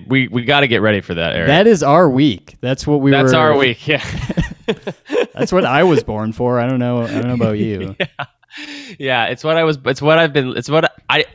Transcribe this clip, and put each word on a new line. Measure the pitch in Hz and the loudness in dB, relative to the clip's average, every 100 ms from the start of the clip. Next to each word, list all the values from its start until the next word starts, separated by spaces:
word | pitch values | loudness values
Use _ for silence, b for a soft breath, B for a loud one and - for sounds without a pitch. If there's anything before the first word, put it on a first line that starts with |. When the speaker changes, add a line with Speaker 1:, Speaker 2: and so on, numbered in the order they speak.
| 98 | 0
Speaker 1:
we, | 131 127 | -2 -2
we | 117 | -4
gotta | 117 143 139 | 0 0 2
get | 117 | 2
ready | 107 104 | 2 0
for | - | -2
that, | 85 82 73 | -4 -4 -2
Eric. | 82 | 0
Speaker 2:
That | 151 214 | 4 4
is | 202 | 4
our | 139 151 180 | 4 4 4
week. | 127 147 92 - - | 4 2 0 -10 -10
That's | 123 135 - | -6 -4 -2
what | 147 | 0
we | 139 | 4
Speaker 1:
That's | 139 131 | 4 4
Speaker 2:
were | 160 | 4
Speaker 1:
our | 156 147 | 4 4
week, | 135 113 - | 2 -2 -2
yeah. | 151 - - - - - - - | -2 -2 -10 -6 -4 -4 -6 -8
<laughs> | 208 - - _ 403 - | -6 -6 -14 _ -4 -4
Speaker 2:
That's | - 226 | -4 -2
what | 180 156 | 0 2
I | 135 | 2
was | 185 151 | 4 2
born | - 107 110 | 0 -6 -6
for. | 110 123 123 | -4 -2 0
I | 120 | 0
don't | 131 | -2
know. | 123 123 | -2 -2
I | 117 | -4
don't | 113 120 | -4 -4
know | 123 | -2
about | 117 107 | -2 0
you. | 107 98 95 98 | -2 -4 -8 -8
Speaker 1:
<laughs> | 185 _ | -10 _
Yeah. | - _ _ B 294 294 277 190 | -16 _ _ B -16 -16 -18 -10
Yeah, | 135 127 110 | -4 -2 -2
it's | 127 | -4
what | 156 160 | -2 0
I | 165 | 0
was, | 147 131 | -2 -4
it's | 131 | -2
what | 147 160 | 2 2
I've | 165 | 2
been, | 143 127 - | 0 -2 -6
it's | 120 | -2
what | 151 160 - _ | 0 0 -4 _
I, | 143 - | -2 -2